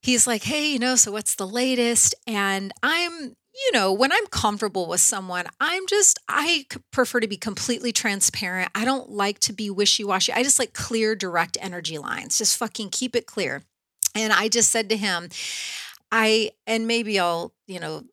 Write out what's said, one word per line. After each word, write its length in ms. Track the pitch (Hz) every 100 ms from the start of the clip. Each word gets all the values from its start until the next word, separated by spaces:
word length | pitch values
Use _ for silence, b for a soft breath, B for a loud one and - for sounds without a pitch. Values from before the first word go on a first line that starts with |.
he's 240 | - 247 247
like, 160 | 220
"Hey, 280 | - 302 302
you 60 | 269
know, 180 | 247 254
so 160 | 226
what's 220 | 208 208
the 120 | - 190
latest?" 680 | 226 254 247 240 233 - - -
And 460 | 214 196 196 196 -
I'm, 300 | 262 330 349 339 269 - _
you 180 | 508 539
know, 200 | 285 190
when 200 | 196 262
I'm 140 | 370 415
comfortable 600 | - 220 208 214 185 170
with 140 | 175
someone, 460 | - 202 190 180 175 _
I'm 260 | 302 359 381
just, 320 | 403 - - -
I 380 | - 302 330 277
c-, 60 | - _
prefer 300 | - 247 240
to 80 | 220
be 80 | 190
completely 560 | - 196 - 240 247
transparent. 760 | 220 220 196 - - 185 185 185
I 100 | -
don't 260 | 226 269 -
like 280 | 208 202 208
to 120 | -
be 180 | 202 208
wishy-washy. 640 | 190 202 - 202 185 -
I 100 | -
just 160 | 262 -
like 140 | 247
clear, 400 | - - 226 214
direct 420 | 214 190 170 170 -
energy 380 | 190 180 160 160
lines. 400 | - - - -
Just 200 | 214 -
fucking 320 | 226 - 202
keep 240 | - 254 240
it 100 | -
clear. 360 | - 160 135 - _ _ _ -
And 180 | 214 220
I 160 | 196 214
just 220 | 220 214
said 180 | 226 208
to 60 | 214
him, 320 | 202 175 175 B B B B B B B _
I, 400 | 226 220 220 220 _ -
and 200 | 226 226
maybe 320 | 233 214 196
I'll, 340 | 175 170 175 _ -
you 140 | 180
know 240 | 160 156 -